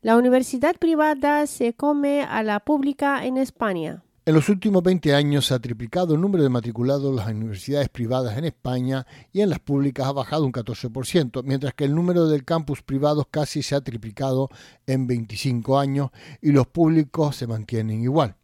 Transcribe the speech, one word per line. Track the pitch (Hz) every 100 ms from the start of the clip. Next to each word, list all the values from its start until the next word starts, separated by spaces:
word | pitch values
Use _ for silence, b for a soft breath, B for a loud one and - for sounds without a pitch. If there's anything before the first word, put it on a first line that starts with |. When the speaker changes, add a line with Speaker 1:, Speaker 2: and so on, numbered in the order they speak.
Speaker 1:
La | 220 233
universidad | 247 254 247 254 294 359
privada | 330 311 302 294 285 294 294
se | - 240
come | 233 285 294 285 285
a | - 220
la | 220 208
pública | - 302 277 277 277 277
en | 254 262
España. | 262 _ 220 175 160 170 _ _ -
Speaker 2:
En |
los | 156 147
últimos | 196 220 190
veinte | 180 185 156
años | 143 147 143 131
se |
ha | 131
triplicado | 120 113 120 180 180 156
el |
número | 196 185
de | 139
matriculados | 123 117 113 123 143 139
en |
las | 131 104
universidades | 107 113 101 - 143 135
privadas | - 113 127 123 117
en |
España | 160 - 127 127 127 135 123 B B
y | 190
en | 202
las | 151
públicas | - 139 139 127 131
ha |
bajado | 139 123 151
un | 143
catorce | 123 113 113 123
por | 120 120
ciento, | 180 131 131
mientras | 131 135 135
que | -
el | 143
número | 151 175 175 160
de | 151
campus | 127 165 143 143
privados | - 135 147 151 135
casi | 156 147 156
se | - 143
ha |
triplicado | 135 117 110 104 135 131 135 B B B -
en | 131 127
veinticinco | 123 110 107 135 120 113 135
años | 139 139 139 B B 147
y | 156
los | 143 123
públicos | 170 160 160 143 - 151 131
se | 120
mantienen | 110 104 117 110 110
igual. | 120 151 123 -